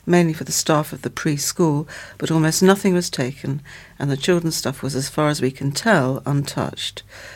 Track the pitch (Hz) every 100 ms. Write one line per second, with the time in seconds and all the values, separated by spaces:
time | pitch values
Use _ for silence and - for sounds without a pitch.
0 | - 175 165 156 139 - - 151 151 -
1 | - - 165 143 - - 170 143 156 -
2 | - - - 160 156 156 185 196 196 180
3 | 175 - 127 139 135 139 - - - -
4 | 143 139 160 175 165 156 - 135 131 127
5 | 143 - 151 147 127 131 139 139 226 185
6 | 127 131 - 143 139 - 87 - - -
7 | - - -